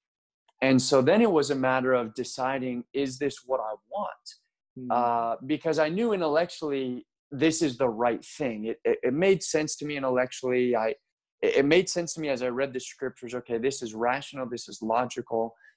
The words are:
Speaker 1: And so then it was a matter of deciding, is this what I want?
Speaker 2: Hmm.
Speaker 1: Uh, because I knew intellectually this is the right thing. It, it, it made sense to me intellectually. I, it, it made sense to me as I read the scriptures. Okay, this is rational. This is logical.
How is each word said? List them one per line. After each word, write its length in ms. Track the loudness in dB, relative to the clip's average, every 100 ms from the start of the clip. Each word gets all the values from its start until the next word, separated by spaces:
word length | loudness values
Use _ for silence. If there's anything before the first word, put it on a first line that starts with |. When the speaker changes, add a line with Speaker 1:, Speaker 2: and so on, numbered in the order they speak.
| _ _ _ _ _ _
Speaker 1:
And 200 | 4 4
so 200 | 6 6
then 200 | 6 6
it 100 | 6
was 200 | 4 2
a 40 | 2
matter 380 | 2 2 2
of 200 | 2 0
deciding, 720 | -6 -8 -4 -4 -2 -4 -6 -6
is 260 | -4 -4 -2
this 200 | -4 -4 -4
what 140 | -4
I 160 | -4 -10 _
want? 360 | -8 -8 -10 -18 -20 _ _ _ -12
Speaker 2:
Hmm. 140 | -2
Speaker 1:
Uh, 440 | 0 2 0 -2 -4 -4
because 340 | -2 0 0
I 100 | 0
knew 240 | 0 0
intellectually 920 | 0 2 2 0 -4 -6 -4 -4 -6 -12 _ _
this 300 | 0 2 4
is 160 | 0 2
the 120 | 0
right 340 | 2 0 0
thing. 420 | -4 -6 -4 -4 -6
It, 140 | -2 0
it, 140 | 0
it 100 | 0
made 300 | 2 4 4
sense 320 | 2 -2 -2 -4
to 80 | -6
me 120 | -4
intellectually. 800 | 0 0 0 -2 0 2 2 2
I, 140 | 0 -4 _ _ _ _
it, 160 | 2 4
it 80 | 4
made 240 | 4 2
sense 240 | -2 -4
to 80 | -6
me 80 | -4
as 120 | -2
I 60 | -2
read 240 | -2 -4
the 60 | -4
scriptures. 560 | -10 -8 -10 -8 -10 -10
Okay, 220 | -6 -2
this 240 | -2 -2
is 100 | -6
rational. 540 | -2 0 0 -4 -10 -8
This 220 | -10 -12
is 120 | -8
logical. 720 | -2 0 0 -6 -6 -4 -4 -8 _